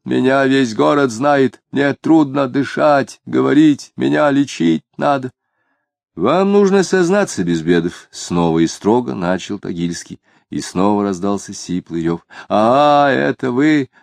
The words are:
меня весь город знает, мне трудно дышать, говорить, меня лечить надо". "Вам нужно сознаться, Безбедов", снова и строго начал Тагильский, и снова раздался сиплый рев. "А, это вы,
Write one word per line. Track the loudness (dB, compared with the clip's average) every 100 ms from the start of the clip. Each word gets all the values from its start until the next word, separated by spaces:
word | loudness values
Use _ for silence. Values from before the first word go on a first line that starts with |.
меня | -4 0 2 2 2
весь | 2 0
город | 0 0 2 0
знает, | 0 0 2 2 -2 _
мне | -2 -2
трудно | -2 2 2 2 -2 -2
дышать, | -2 -4 0 2 2 0 -8 -4
говорить, | -2 2 4 4 2 -4 -4
меня | -2 0 2
лечить | 0 -2 -2 0 -2 -4 -4
надо". | -2 -2 -4 -14 _ _ _ _ _ _ _
"Вам | -4 0 2 2
нужно | 4 4 2
сознаться, | 2 2 2 0 0 -4
Безбедов", | -2 -2 0 0 0 -6 -16
снова | -16 -6 -2 0 2
и | 0
строго | 0 0 0 0
начал | -6 -4 -4 -6 -10
Тагильский, | -8 -6 -6 -6 -14 -20 _ _ _
и | -10
снова | -6 -2 0 0
раздался | -2 -4 -4 -6 -8
сиплый | -14 -8 -8 -6 -4
рев. | -4 -4 _ -20 -4
"А, | 0 2 2 4 4 2
это | 2 -2 -2 -4
вы, | 0 2 2 -2 _